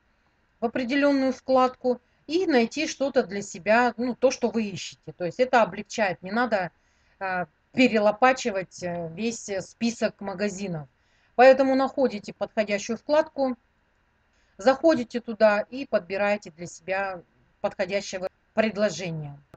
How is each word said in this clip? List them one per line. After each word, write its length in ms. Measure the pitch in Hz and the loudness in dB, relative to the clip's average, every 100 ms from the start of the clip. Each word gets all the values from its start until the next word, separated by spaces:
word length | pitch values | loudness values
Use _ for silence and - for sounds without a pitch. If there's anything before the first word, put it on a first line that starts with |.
| _ _ _ _ _ _ | _ _ _ _ _ _
в 60 | 233 | -6
определённую 680 | 262 240 285 285 277 262 | -4 -2 0 2 2 0
вкладку 680 | 254 - 262 254 - 254 247 _ _ - | -2 0 2 2 0 -4 -4 _ _ -4
и 180 | 330 370 | -2 2
найти 400 | 254 226 285 311 | 2 2 -2 -6
что-то 360 | - 277 262 | -4 -2 0
для 180 | 180 202 | -2 -4
себя, 520 | 190 190 175 226 247 220 | -10 -6 2 2 2 0
ну, 180 | 254 220 | -6 0
то, 160 | 262 | 0
что 180 | - 233 | 2 -2
вы 140 | 226 | -2
ищете. 500 | 208 175 - - - - | -4 -6 -12 -16 -16 -8
То 80 | 175 | -4
есть 140 | - | -2
это 240 | 254 240 | 2 4
облегчает, 580 | 196 202 - - 196 170 | 2 -2 -8 -4 -2 -4
не 80 | 185 | -4
надо, 400 | 220 247 208 170 _ _ _ _ - | -2 0 -2 -4 _ _ _ _ -10
э, 260 | 190 185 175 _ _ | -6 -4 -6 _ _
перелопачивать, 1080 | - 247 214 208 208 254 262 240 196 180 - | 2 2 4 2 4 2 2 -2 -4 -6 -8
э, 260 | 175 175 165 | -8 -6 -8
весь, 360 | 165 233 226 - | -6 -6 -6 -8
э, 120 | 190 | -8
список 600 | 180 - 233 214 208 - | -8 -6 -4 -2 -4 -6
магазинов. 640 | 196 185 208 196 196 160 143 _ _ _ _ - | -10 -4 -4 -4 -8 -8 -12 _ _ _ _ 8
Поэтому 400 | 262 262 269 262 | 8 8 4 2
находите 580 | 262 285 247 208 - | 0 0 -2 -2 -12
подходящую 640 | - 202 - 208 202 - 226 | -10 -6 -4 -2 -4 -4 -8
вкладку, 600 | - 302 311 - 262 247 _ _ _ _ _ _ _ _ _ - | 0 0 0 -2 -4 -6 _ _ _ _ _ _ _ _ _ -2
заходите 640 | 220 262 330 269 240 240 | 2 4 4 2 0 -8
туда 460 | 233 220 214 208 208 | -8 2 4 4 -2
и 160 | 254 269 | -8 -4
подбираете 640 | 208 175 190 202 208 185 | -4 -4 -2 -2 -2 -6
для 160 | 156 170 | -14 -14
себя 540 | - 175 190 196 180 - _ _ _ | -12 -6 -4 -4 -8 -16 _ _ _
подходящее 680 | 202 - 185 202 - 190 185 _ _ | -6 -4 -4 -4 -4 -8 -10 _ _
предложение. 840 | 220 214 196 208 156 185 160 147 143 _ | -2 -2 0 -2 -2 -8 -8 -10 -16 _